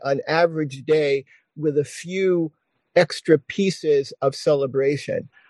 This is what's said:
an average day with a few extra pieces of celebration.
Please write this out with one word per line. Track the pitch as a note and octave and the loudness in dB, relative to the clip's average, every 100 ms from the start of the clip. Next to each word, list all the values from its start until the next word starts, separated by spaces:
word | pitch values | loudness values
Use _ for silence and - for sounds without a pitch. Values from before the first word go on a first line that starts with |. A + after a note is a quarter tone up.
an | C#3 C#3 C#3 | 0 -2 0
average | D#3+ E3+ D#3+ D3+ C3+ | 2 2 0 -6 -6
day | B2+ D#3 C#3+ C#3 C3+ _ _ - | 0 2 2 -2 -4 _ _ -6
with | D3+ C#3+ | -2 0
a | |
few | C#3 - E3 F#3+ F#3+ F3 D#3+ - _ _ _ | -2 -8 -8 -2 0 0 -2 -8 _ _ _
extra | F3+ E3+ - - D#3 | 2 2 0 2 2
pieces | - - F#3+ - D#3 C#3+ C#3 - | 2 -2 -2 0 2 2 0 -4
of | C#3 | -4
celebration. | C3+ D#3+ D3 C#3 C3+ C#3 D3 - - - _ | 0 0 2 0 0 0 -2 -4 -6 -8 _